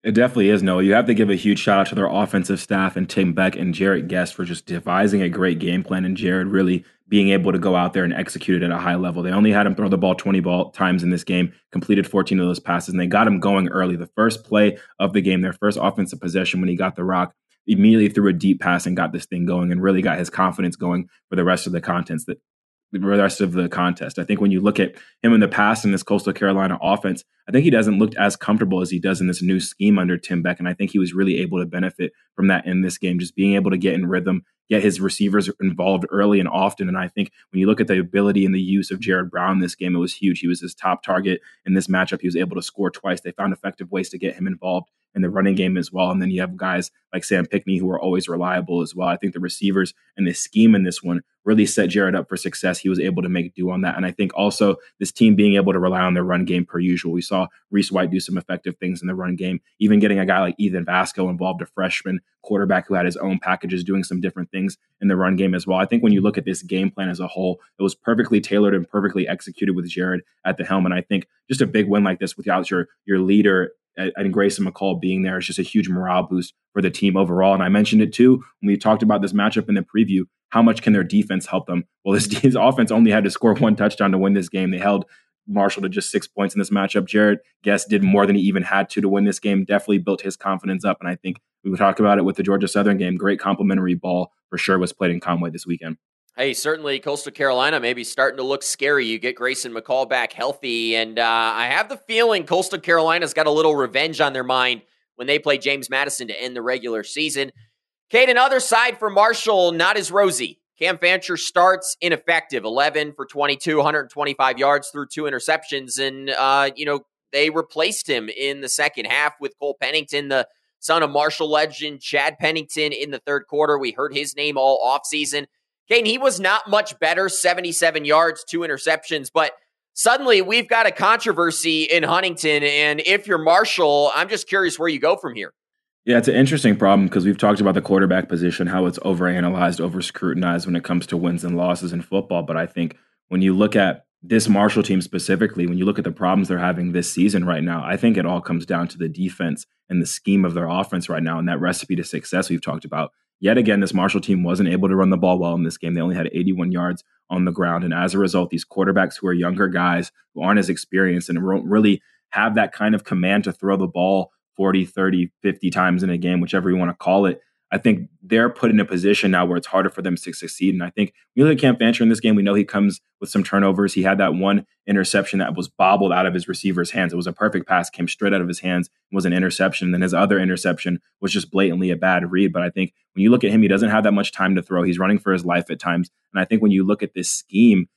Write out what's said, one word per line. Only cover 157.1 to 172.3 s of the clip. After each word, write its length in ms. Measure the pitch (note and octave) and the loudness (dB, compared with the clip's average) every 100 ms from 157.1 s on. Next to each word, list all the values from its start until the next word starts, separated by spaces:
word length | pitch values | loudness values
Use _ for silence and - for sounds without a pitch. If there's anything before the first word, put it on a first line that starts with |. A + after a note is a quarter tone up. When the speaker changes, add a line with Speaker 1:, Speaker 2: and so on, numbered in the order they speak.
| _ _ | _ _
Speaker 1:
on 140 | F#2 F2+ | -2 -2
the 60 | |
ground. 320 | F2 F2 E2+ | 0 -2 -2
And 100 | F2 | -2
as 200 | E2 F#2 | -2 -2
a 60 | F#2+ | 0
result, 300 | F#2+ F2+ F2+ | 2 0 -2
these 140 | E2+ | -4
quarterbacks 540 | - - F#2+ F#2+ F#2 - | -6 -2 2 2 0 -2
who 80 | F#2+ | -2
are 60 | |
younger 340 | F2+ F2 F#2 F#2+ | 0 -2 0 0
guys 440 | F2+ F2+ F2 E2+ _ _ | 2 0 0 -4 _ _
who 80 | - | -6
aren't 180 | F2 G#2 | 2 2
as 100 | F2+ | 2
experienced 600 | F2 - F#2+ F#2+ F2 F2 | -4 -2 0 2 0 -2
and 100 | E2+ | -4
don't 280 | F#2+ F#2+ E2+ | -2 -2 2
really 340 | G#2+ G#2+ F#2+ _ _ _ | 4 4 2 _ _ _
have 260 | G#2 A2 A2 | -2 0 0
that 180 | G2+ | -2
kind 220 | - G#2 G#2+ | -2 0 0
of 80 | |
command 400 | - F#2 F2+ G2+ | -2 -2 2 0
to 80 | G2+ | 0
throw 240 | - G2 G2 | -4 -2 0
the 120 | F#2 | -2
ball 440 | F2 F2+ F#2+ F2+ _ _ - | 0 2 2 -2 _ _ -2
forty, 300 | F#2+ F#2+ F2+ | 0 2 -2
thirty, 480 | - F#2+ F2+ F2+ _ | 0 0 0 -2 _
fifty 280 | G2+ F#2 F#2 | -4 -2 -2
times 320 | F#2+ F#2 F2+ | 0 2 2
in 80 | F#2+ | 0
a 80 | F2 | -2
game, 220 | F2 F2+ | -2 -2
whichever 320 | F2 F#2+ F2+ | 0 -2 0
you 60 | F#2 | 0
wanna 160 | F2 | -2
call 320 | F2 - F#2+ G2 | -2 0 2 2
it, 160 | F2 _ _ _ | -2 _ _ _
I 40 | G#2 | 0
think 320 | A#2 F#2+ - _ | 2 0 -2 _
they're 260 | F#2 A2+ A#2 | 0 2 2
put 220 | - A#2 | 2 2
in 80 | G#2+ | 2
a 60 | G2 | 2
position 460 | F2+ G2 G#2 G2 | 0 2 2 2
now 140 | F#2 F2+ | 2 2
where 120 | F2 | -2
it's 100 | - | 0
harder 220 | F#2+ F#2+ | 0 0
for 120 | - | -2
them 140 | F#2 F2 | -6 -6
to 180 | - | -6
succeed. 400 | - E2+ - F#2 | -12 -14 -2 -2
And 80 | F#2+ | -2
I 100 | F2 | -6
think 200 | - G2+ _ _ | -4 -4 _ _
when 100 | A#2+ | 2
you 60 | D3 | 4
look 80 | C#3 | 4
at 40 | |
Cam 140 | C#3 A#2 | 2 4
Fancher 280 | A2+ A#2 | 2 4
in 60 | A2+ | 2
this 120 | A2 | 2
game, 140 | A#2 | 2